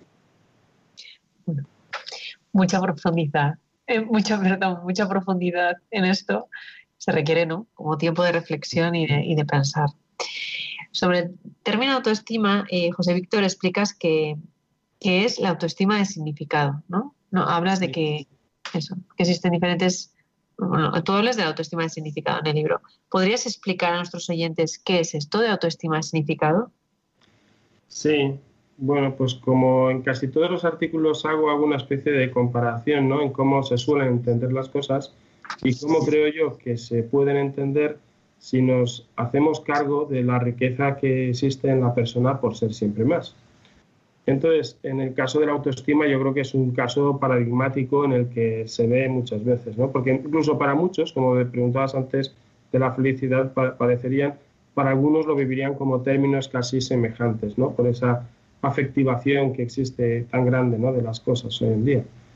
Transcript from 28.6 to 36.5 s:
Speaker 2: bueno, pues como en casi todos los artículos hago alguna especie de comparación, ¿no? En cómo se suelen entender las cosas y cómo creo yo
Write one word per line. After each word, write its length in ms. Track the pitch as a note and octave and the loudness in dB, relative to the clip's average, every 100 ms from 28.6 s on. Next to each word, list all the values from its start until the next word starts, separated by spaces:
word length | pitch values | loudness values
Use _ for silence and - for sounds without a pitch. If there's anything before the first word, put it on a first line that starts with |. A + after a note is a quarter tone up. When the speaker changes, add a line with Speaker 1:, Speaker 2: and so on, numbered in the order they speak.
| _ - | _ -6
Speaker 2:
bueno, 380 | C3+ C#3+ C#3 - | -2 0 0 0
pues 200 | B2+ - | -2 -2
como 540 | - C3 C3 C3 C3 | 2 4 4 4 2
en 100 | C3 | 0
casi 260 | C3 B2 C3 | -2 -4 -2
todos 200 | D3+ F3 | 0 0
los 160 | F3 E3+ | 0 -2
artículos 600 | E3 D#3+ E3 D#3 D3+ D#3 | 0 0 2 2 2 0
hago 240 | D#3 D#3 | 2 4
alguna 260 | D3 D3+ C#3 | 4 4 2
especie 340 | - C#3 D3 | 0 -2 2
de 200 | C#3 B2+ | 2 2
comparación, 760 | B2+ A#2+ B2 A#2 A#2 D3 D3 C3+ | 2 0 2 0 0 0 2 4
¿no? 140 | C#3+ | 2
En 100 | C#3+ | 0
cómo 300 | - C3+ C#3 | 2 2 2
se 140 | - A#2+ | 2 0
suelen 300 | - C#3+ C3 | 2 2 2
entender 440 | A#2+ A#2+ A#2 B2 | 2 2 0 0
las 160 | C3 C3 | -2 -2
cosas 460 | C#3+ C#3 C3+ - - _ _ - - | -4 -2 -2 -4 -14 _ _ -16 -4
y 140 | C3 B2 | -2 0
cómo 200 | D3 D#3+ | 2 2
creo 280 | C#3+ D3+ D3+ | 4 4 4
yo 300 | D#3 D3 | 2 -2